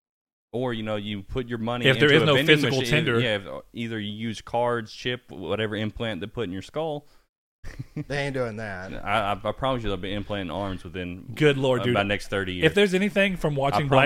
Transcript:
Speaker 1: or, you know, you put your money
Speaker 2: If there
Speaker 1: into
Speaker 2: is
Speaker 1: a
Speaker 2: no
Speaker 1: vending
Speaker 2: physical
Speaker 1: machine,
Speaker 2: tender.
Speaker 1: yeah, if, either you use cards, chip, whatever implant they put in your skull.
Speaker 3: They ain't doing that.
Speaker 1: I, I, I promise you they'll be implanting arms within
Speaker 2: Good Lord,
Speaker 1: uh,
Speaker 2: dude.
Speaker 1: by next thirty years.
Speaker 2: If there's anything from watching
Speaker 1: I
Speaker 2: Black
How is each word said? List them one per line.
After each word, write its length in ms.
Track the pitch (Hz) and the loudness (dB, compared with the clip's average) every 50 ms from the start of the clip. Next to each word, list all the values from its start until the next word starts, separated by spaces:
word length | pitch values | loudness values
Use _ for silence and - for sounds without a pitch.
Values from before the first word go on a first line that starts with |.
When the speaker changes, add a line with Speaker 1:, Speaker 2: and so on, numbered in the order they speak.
| _ _ _ _ _ _ _ _ _ _ | _ _ _ _ _ _ _ _ _ _
Speaker 1:
or, 220 | - 120 127 127 120 | -4 -4 -2 -2 -2
you 100 | 110 107 | -2 -2
know, 140 | 107 107 | -2 -2
you 260 | 104 101 107 107 101 95 | -2 -4 -4 -6 -6 -6
put 240 | - - 131 123 | -6 -6 -6 -4
your 120 | 117 120 113 | -4 -4 -4
money 260 | 110 117 120 123 131 | -2 -2 -2 2 4
Speaker 2:
If 140 | 135 127 113 | 4 6 6
there 100 | 147 147 | 6 8
Speaker 1:
into 60 | 139 | 8
Speaker 2:
is 60 | 160 160 | 8 8
Speaker 1:
a 20 | |
Speaker 2:
no 80 | 156 139 | 6 6
Speaker 1:
vending 200 | 131 143 160 156 | 6 6 6 6
Speaker 2:
physical 220 | 147 135 120 135 131 | 6 6 4 2 2
Speaker 1:
machine, 140 | 123 117 135 | 2 2 2
Speaker 2:
tender. 260 | 151 160 - 120 117 | 2 4 4 2 2
Speaker 1:
yeah, 140 | 123 117 107 | 2 2 0
if, 80 | 101 95 69 65 71 - - - | -2 -4 -6 -10 -12 -12 -12 -8
either 240 | 113 117 113 113 110 | -8 -6 -4 -4 -4
you 120 | 104 104 | -6 -6
use 300 | 104 107 113 117 104 - | -6 -6 -6 -6 -6 -8
cards, 500 | - - - 117 120 120 120 117 110 101 | -8 -4 -2 0 2 2 0 -2 -4 -8
chip, 380 | - - - 127 123 120 _ - | -10 -6 -4 -4 -4 -6 _ -12
whatever 440 | 69 71 92 78 98 107 113 104 107 | -12 -8 -4 -2 -2 -2 -2 -2 -2
implant 420 | 101 110 107 - - 120 113 104 82 | -2 -4 -4 -4 -4 -6 -6 -6 -6
they 80 | 92 | -8
put 160 | 107 - 123 113 | -8 -6 -6 -6
in 80 | 90 | -6
your 100 | 90 95 | -6 -8
skull. 460 | - - - 147 160 160 147 147 - _ - _ _ _ _ _ _ _ _ _ - - - - 117 - - 156 147 | -10 -8 -6 -6 -6 -6 -6 -8 -10 _ -20 _ _ _ _ _ _ _ _ _ -14 -14 -12 -12 -14 -12 -10 -10 -8
Speaker 3:
They 100 | - 139 143 139 | -6 -6 -4 -4
ain't 80 | 143 131 | -4 -4
doing 220 | 131 123 113 107 | -4 -4 -4 -6
that. 360 | 110 113 104 95 92 92 - 65 - - | -8 -8 -8 -8 -10 -10 -10 -10 -8 -4
Speaker 1:
I, 280 | 98 101 110 101 101 104 | 0 0 0 2 0 -2
I, 160 | 98 107 107 | -2 -2 -4
I 20 | 104 | -4
promise 280 | - 139 131 131 120 110 | -2 -2 -2 -2 -2 -2
you 60 | 104 | -2
they'll 80 | 98 | -4
be 160 | 90 95 95 101 | -4 -4 -4 -6
implanting 380 | 104 98 - 104 101 95 82 76 | -6 -4 -4 -4 -4 -4 -4 -4
arms 280 | 92 101 98 92 90 - | -4 -4 -4 -6 -8 -8
within 480 | 90 78 92 90 87 87 92 - - 107 | -10 -8 -6 -6 -6 -8 -10 -12 -8 -2
Speaker 2:
Good 240 | 107 151 147 143 | 2 4 4 4
Lord, 240 | 139 139 131 127 123 | 4 2 2 2 2
Speaker 1:
uh, 40 | 120 | 2
Speaker 2:
dude. 80 | 123 120 | 2 2
Speaker 1:
by 80 | 101 101 | 2 2
next 240 | 101 101 98 - | 2 0 -2 -2
thirty 260 | - 107 98 98 92 92 | -2 -2 -2 -2 -2 0
years. 120 | 90 160 | 2 2
Speaker 2:
If 60 | 160 156 | 4 4
there's 180 | 202 208 196 180 | 4 2 4 2
anything 440 | 185 202 208 - 202 196 202 185 | 0 0 0 2 2 2 2 0
from 180 | 165 - 156 147 | 0 -2 -2 0
watching 300 | 135 135 139 - - 151 | 0 0 2 2 2 2
Speaker 1:
I 40 | 135 | 4
Speaker 2:
Black 120 | 139 131 139 | 6 6 6